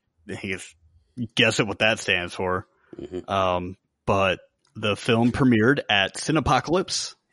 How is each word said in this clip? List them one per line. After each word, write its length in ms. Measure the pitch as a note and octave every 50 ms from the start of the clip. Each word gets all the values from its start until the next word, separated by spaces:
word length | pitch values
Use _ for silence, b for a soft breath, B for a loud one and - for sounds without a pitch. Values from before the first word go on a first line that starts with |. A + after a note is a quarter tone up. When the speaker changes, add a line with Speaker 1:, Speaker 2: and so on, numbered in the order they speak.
| _ _ _ _ _ G2+
Speaker 1:
I 40 | F#2+
guess, 400 | - - G2 F#2 F2 - - - _ _ _ _ _ _ _ _ - A#2+ - _
guess 260 | - A#2 A2+ A2+ -
at 60 | B2
what 140 | G2 F#2+ -
that 180 | A2 A2 A2+ -
stands 360 | - G#2 F#2+ F2+ F2 F2 -
for. 320 | - F#2+ F2+ F2+ F#2 - _ B B B B B B
Speaker 2:
Mm-hmm. 320 | - - F#2 F2 - -
Speaker 1:
Um, 460 | G2 G2 F#2+ F#2 F2+ F2+ F2+ F#2 F#2+ - _ _ _ _ _
but 340 | - G#2 G2 G2 F#2 E2+ - - _ _ _ _ _ _
the 220 | A2+ A2 G#2+ G2+
film 340 | - - - A#2 A2+ A#2+ B2
premiered 480 | A2 - C#3 B2+ A#2 G#2+ G#2+ B2+ C#3+ C#3 - -
at 260 | G#2+ G2+ F#2+ F#2+ -
Cinepocalypse 1000 | - - - D#3 D#3 B2+ C3+ C#3 - - D3 E3 F#3+ - - - - - - - _ _ _